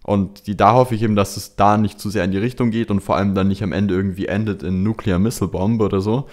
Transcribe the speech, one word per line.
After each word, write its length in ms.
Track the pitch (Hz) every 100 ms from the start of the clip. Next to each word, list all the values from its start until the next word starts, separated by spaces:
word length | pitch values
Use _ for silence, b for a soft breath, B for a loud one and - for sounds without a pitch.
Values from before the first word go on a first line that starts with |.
| -
Und 420 | 101 92 - -
die, 100 | 98
da 160 | 101
hoffe 220 | 123 127 110
ich 60 |
eben, 140 | 110 104
dass 220 | 98 -
es 180 | - -
da 220 | 101 104
nicht 220 | 104 -
zu 100 | 107
sehr 160 | 98 90
in 60 |
die 60 | 98
Richtung 340 | 117 123 123
geht 200 | 110 110
und 80 | 101
vor 160 | - 80
allem 200 | 101 95
dann 120 | 95
nicht 160 | 95
am 80 | 104
Ende 220 | 80 101
irgendwie 320 | 92 98 92 85
endet 360 | 101 107 95
in 220 | 85 92
Nuclear 340 | 101 110 - 90
Missile 300 | 107 120 90
Bomb 340 | 82 95 117
oder 200 | 101 98
so. 260 | 101 120 139